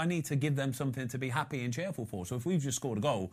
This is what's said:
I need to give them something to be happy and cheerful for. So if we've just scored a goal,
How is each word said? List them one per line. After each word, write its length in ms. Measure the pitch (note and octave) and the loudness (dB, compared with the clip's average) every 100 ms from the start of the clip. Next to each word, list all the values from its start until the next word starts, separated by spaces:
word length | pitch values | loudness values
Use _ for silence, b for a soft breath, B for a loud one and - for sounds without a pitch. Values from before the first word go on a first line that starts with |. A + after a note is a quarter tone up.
I 40 | E3 | 2
need 180 | F3 D3 | 2 2
to 100 | C#3+ | 2
give 200 | D3 C#3 | 4 2
them 180 | C3+ | 2
something 340 | A#2+ C#3 B2+ B2 | 0 0 0 -2
to 100 | C3 | -2
be 100 | C3 | -2
happy 340 | C#3 C3+ C3+ | 0 0 -2
and 80 | B2 | -2
cheerful 360 | B2 F#3+ D3 A2 | -2 -4 -4 -6
for. 180 | G2 F2+ | -4 -4
So 100 | B2 | -2
if 120 | D#3+ | 2
we've 140 | F#3 | 2
just 140 | C#3 - | 2 0
scored 200 | C#3 G#2+ | -2 0
a 40 | |
goal, 300 | C#3+ A2+ F#2 | 2 0 -2